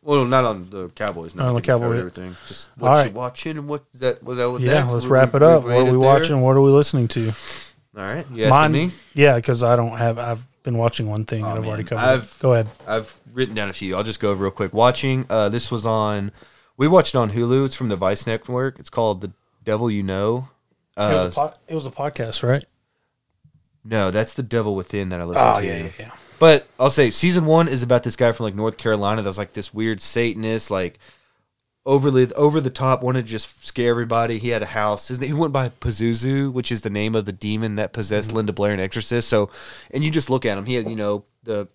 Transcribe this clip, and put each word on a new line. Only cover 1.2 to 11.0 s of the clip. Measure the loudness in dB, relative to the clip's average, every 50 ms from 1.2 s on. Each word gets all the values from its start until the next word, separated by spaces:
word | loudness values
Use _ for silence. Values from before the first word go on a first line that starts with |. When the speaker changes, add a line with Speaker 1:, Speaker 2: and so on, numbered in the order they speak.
| -12 -12 -6
Speaker 1:
No, | -2 0
Speaker 2:
Not | 0
on | 0
Speaker 1:
I | 0
Speaker 2:
the |
Speaker 1:
think | 2
we | 2
covered | 2 2 2
Speaker 2:
Cowboys. | 0 -2 -2
Speaker 1:
everything. | -4 -6 -10 -12 -14 -14 -14 -16 -16 -16
Just | -14 -14 -14 -16 _ -2
Speaker 2:
All | 2 4
Speaker 1:
what | 6
Speaker 2:
right. | 6 4 2
Speaker 1:
you | -2
watching | -8 -10 -10 -10 -10 -10 -10 -8
and | -8 -8 -8
what | -8 -10 -10 _ _
is | -4
that? | -2 -2 -2 -2 -8
Was | -8 -4 -2
that | -2 -2
what | 0 0
Speaker 2:
Yeah, | 0 2 2 2
Speaker 1:
next? | 2 0
Speaker 2:
let's | -2 -2 0
Speaker 1:
What | 2
Speaker 2:
wrap | 4 4 4 4 4
Speaker 1:
we |
Speaker 2:
it | 6 8
up. | 8 8 6 4
Speaker 1:
rated | 4 4
Speaker 2:
What | 4
are | 6
we | 6
Speaker 1:
there? | 4 6
Speaker 2:
watching? | 6 6 6 6 4 2 2 2
What | 4 4 6
are | 6
we | 6 8
listening | 6 6 4 4 0 0 0 0
to? | -2 -4 -4 -4
Speaker 1:
All | -4 -6 -10 -14 -14 -14 -16 -18 _ _ _ _ _ -10 -8
right. | -8 -8 -8 -10 -10
You | -6 0 4
asking | 4
Speaker 2:
Mine, | 6 6 6 4 2
Speaker 1:
me? | 0 0 -2 -6 -10 -20 _ _
Speaker 2:
yeah, | 6 6 6 6 4
'cause | 2 0 0 2 4
I | 4 4
don't | 4 2 -2 -2
have. | -2 -2 -2 -2 -2
I've | -6 -6 -6 -8 -10 _ _ _ _
been | -4 -2
watching | 0 0 0 -2 -2